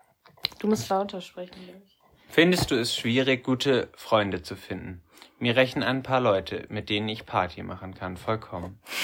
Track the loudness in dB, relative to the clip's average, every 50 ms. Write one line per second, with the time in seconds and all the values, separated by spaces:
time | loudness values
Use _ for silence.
0 | _ _ _ _ _ -20 _ -10 -10 -10 -8 -2 0 2 2 2 2 0 0 0
1 | 0 -2 -6 -10 -12 -12 -12 -14 -14 -14 -14 -18 -18 -18 -20 -20 -20 _ _ _
2 | _ _ _ _ _ 0 4 6 6 6 6 4 2 0 2 0 0 0 -2 -2
3 | 0 2 2 2 4 2 2 0 2 0 0 2 4 4 4 4 2 -2 -8 -12
4 | -2 2 2 4 4 2 -2 -4 -6 -8 -12 -12 -10 -10 -10 -8 -8 -10 -12 -14
5 | -16 _ _ -20 -20 -18 _ -2 0 2 4 4 4 4 2 -2 0 0 0 -2
6 | -2 0 0 2 4 4 2 2 0 -4 -8 -8 -8 -8 -8 -6 -4 -2 -2 -2
7 | 0 -2 -6 -6 -8 -4 -2 -2 -2 -2 -4 -10 -10 -10 -10 -10 -12 -12 -12 -10
8 | -10 -10 -10 -8 -4 -4 -4 -4 -4 -8 -10 -10 -10 -10 -14 -16 -14 -10 -6 -4